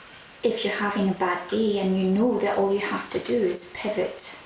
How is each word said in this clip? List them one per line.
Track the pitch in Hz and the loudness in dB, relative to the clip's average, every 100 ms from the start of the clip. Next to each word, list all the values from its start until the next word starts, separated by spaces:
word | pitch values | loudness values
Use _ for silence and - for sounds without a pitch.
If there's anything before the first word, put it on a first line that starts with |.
| - - - - | -20 -20 -20 -2
if | 240 214 | 0 0
you're | 196 | -2
having | - 202 202 190 | -2 -2 0 0
a | |
bad | 175 185 180 - | 2 0 -2 -2
day | 208 220 202 | 0 2 2
and | 190 185 | 2 2
you | |
know | 185 196 247 208 | 2 4 4 4
that | 202 196 | 2 2
all | 196 | 2
you | 202 | 2
have | 202 214 - | 0 -4 -4
to | - | -6
do | - | 0
is | 240 185 180 - | 2 2 0 -6
pivot | - 208 214 - - - - | -6 -4 -2 -2 -4 -8 -8